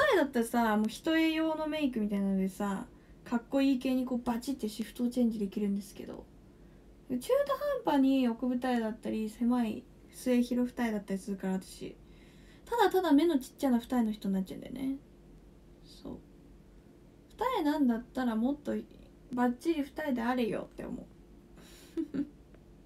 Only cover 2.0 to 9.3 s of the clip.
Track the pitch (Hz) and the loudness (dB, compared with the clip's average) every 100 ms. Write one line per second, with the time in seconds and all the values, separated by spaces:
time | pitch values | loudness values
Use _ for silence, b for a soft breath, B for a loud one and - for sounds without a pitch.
2 | 208 202 196 190 190 - 202 190 - B | -2 -2 0 0 -2 -2 -4 -4 -8 B
3 | B B - 240 - 277 269 254 269 254 | B B -4 -4 -2 0 2 2 0 -2
4 | 247 240 240 226 - 262 214 - 220 - | -2 -4 -4 -4 -4 -6 -6 -6 -8 -4
5 | 240 247 240 220 202 208 208 202 - - | -2 2 2 0 -4 -2 -2 -2 -6 -14
6 | - - - - - B B B B - | -14 -14 -16 -20 -20 B B B B -18
7 | - 254 254 539 554 539 587 523 339 294 | -6 -4 2 2 2 0 -2 -2 2 4
8 | 269 269 247 226 254 247 254 240 220 214 | 4 4 2 0 -2 -2 0 0 -2 -4
9 | 220 220 220 | -6 -4 -4